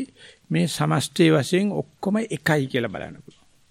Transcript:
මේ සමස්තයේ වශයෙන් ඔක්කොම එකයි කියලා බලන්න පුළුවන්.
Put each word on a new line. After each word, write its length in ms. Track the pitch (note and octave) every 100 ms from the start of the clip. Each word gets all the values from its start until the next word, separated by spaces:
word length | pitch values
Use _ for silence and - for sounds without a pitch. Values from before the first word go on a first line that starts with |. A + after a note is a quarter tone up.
| C4+ - - - _
මේ 200 | E3 E3
සමස්තයේ 640 | - D3+ D#3 - - E3
වශයෙන් 400 | D#3 C3 F3+ G3+
ඔක්කොම 480 | D#3 - _ F#3+ G#3+
එකයි 440 | A3+ D#3+ - D3+ C3+
කියලා 260 | B2+ A#2
බලන්න 240 | E2+ D2 -
පුළුවන්. 280 | - - _ _ _